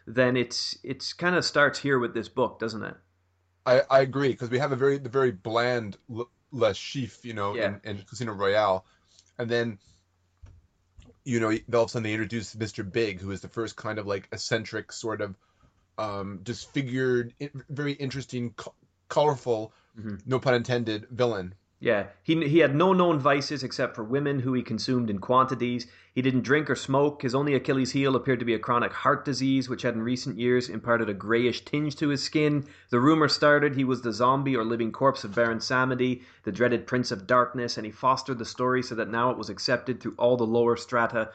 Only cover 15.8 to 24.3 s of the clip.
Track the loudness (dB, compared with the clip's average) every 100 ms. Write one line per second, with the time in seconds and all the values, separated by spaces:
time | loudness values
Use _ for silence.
15.8 | _ -8 -6 -6 -8 -10 -10 -10 -6 -6
16.8 | -4 -2 2 0 -2 -8 -12 -12 -12 -6
17.8 | -6 -4 -6 -8 -8 -8 -8 -8 -16 -18
18.8 | _ _ _ 2 2 2 -2 -2 -4 _
19.8 | _ -14 -10 -10 -2 0 2 2 2 -2
20.8 | 0 -4 -6 -2 0 0 -6 -12 _ _
21.8 | 0 0 -2 -8 0 0 4 6 6 6
22.8 | 4 6 4 4 2 2 0 -6 -6 -4
23.8 | -4 -4 -4 -2 0